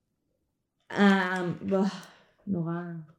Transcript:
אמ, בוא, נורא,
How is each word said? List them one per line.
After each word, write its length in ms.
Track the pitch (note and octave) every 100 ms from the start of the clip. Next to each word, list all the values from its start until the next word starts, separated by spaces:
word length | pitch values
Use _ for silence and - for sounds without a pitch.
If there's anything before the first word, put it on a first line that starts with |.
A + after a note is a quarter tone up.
| _ _ _ _ _ _ _ _ -
אמ, 600 | - G3+ G3 F3+ F#3 F3+ E3 G3
בוא, 160 | F#3+ G3 - - - _ _ -
נורא, 260 | F3+ E3 E3+ F3 E3 D#3